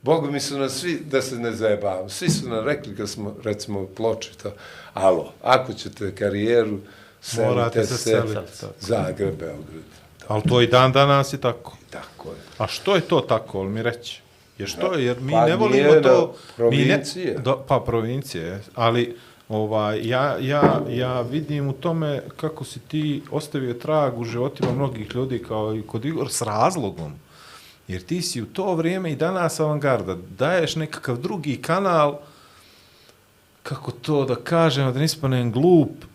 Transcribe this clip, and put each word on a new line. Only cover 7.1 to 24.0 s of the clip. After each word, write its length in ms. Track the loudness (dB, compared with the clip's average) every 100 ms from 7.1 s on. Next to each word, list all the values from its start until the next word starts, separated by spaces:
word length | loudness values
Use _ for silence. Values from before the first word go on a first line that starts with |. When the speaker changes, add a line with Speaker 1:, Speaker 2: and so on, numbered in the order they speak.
| _ -8 0
Speaker 2:
Morate 360 | 2 2 2
Speaker 1:
selite 140 | 0 0
Speaker 2:
se 100 | -2
Speaker 1:
se 140 | 2
Speaker 2:
seliti, 500 | 2 2 -4 -8 -14
tako. 120 | -14 -14
Speaker 1:
Zagreb, 540 | -4 -2 -2 -2 -4 -4
Beograd.” 440 | -10 -10 -14 -16 -18 -20 -20 _ -4
Speaker 2:
Ali 140 | 0 4
to 120 | 4
i 40 | 6
dan 260 | 8 8
danas 400 | 6 6 6 2
je 80 | -2
tako. 360 | -2 -4 -12 -20 -18
Speaker 1:
Tako 380 | -16 -16 -16 -16
je. 100 | -16 -18 -6
Speaker 2:
A 80 | -6
što 280 | -2 2
je 60 | 2
to 200 | 4 2
tako, 380 | 4 0 0 -6
ali 80 | -4
mi 140 | -2
reći? 380 | -2 -4 -12 -16 _ _ _ -12
Jer 100 | -10
što 260 | -4 -2
je? 100 | 0
Jer 160 | 0 -2
mi 120 | 0
Speaker 1:
Pa 140 | 2 4
Speaker 2:
ne 100 | 4
volimo 340 | 4 6 8
Speaker 1:
nije 120 | 8
Speaker 2:
to, 320 | 8 6 4 -4 -20 2
Speaker 1:
da 60 | 4
Speaker 2:
mi 60 | 4
ne 100 | 4
Speaker 1:
provincije. 480 | 2 0 -6 -4 -2
Speaker 2:
Do, 260 | -2 -2 0
pa 120 | 0
provincije, 640 | 2 -2 -2 -6 -6 -8
je. 180 | -8 -8 -12
Ali, 420 | 0 2 4 0 -4 -18 -20 _
ovaj, 600 | -4 0 0 0 -2 -2
ja, 280 | 0 0 -2
ja, 400 | -2 4 4 4 -2
ja 320 | -2 -2 -2
vidim 480 | -4 -4 -4 -4 -4
u 40 |
tome 500 | -4 -4 -2 -2 -4 -8 -8
kako 280 | -8 -8
si 160 | -14 -14
ti 420 | -8 -4 -2 -4 -4
ostavio 440 | -6 -4 -6 -4
trag 440 | -6 0 2